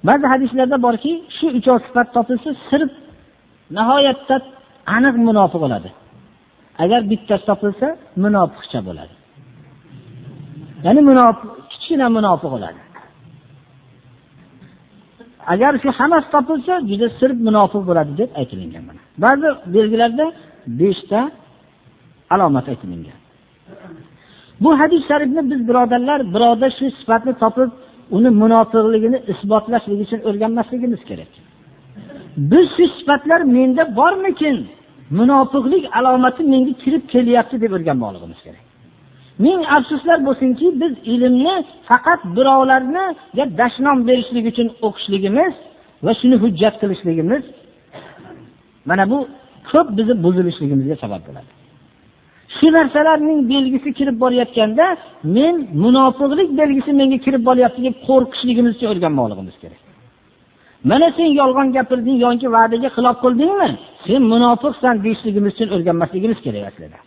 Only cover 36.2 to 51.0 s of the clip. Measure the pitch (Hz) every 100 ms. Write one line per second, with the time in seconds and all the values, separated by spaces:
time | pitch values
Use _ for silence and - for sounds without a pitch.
36.2 | 254 254 320 262 254 254 - 320 - 247
37.2 | 240 240 226 254 220 190 165 135 110 95
38.2 | 85 82 - - _ _ _ _ _ _
39.2 | _ - 240 370 311 285 262 302 320 330
40.2 | 269 262 262 247 339 294 330 254 - 240
41.2 | 254 247 294 381 294 - - 240 311 339
42.2 | 185 175 262 269 262 262 254 330 381 320
43.2 | - 214 277 170 247 - 269 269 233 254
44.2 | 233 240 226 233 233 226 220 202 - 196
45.2 | 190 226 359 - - _ _ _ 151 226
46.2 | 247 254 220 170 214 208 202 185 180 165
47.2 | 160 269 - - _ _ _ - - -
48.2 | - - - _ _ _ - 180 196 269
49.2 | 269 - - _ - 302 339 202 220 240
50.2 | 170 180 175 170 143 139 135 151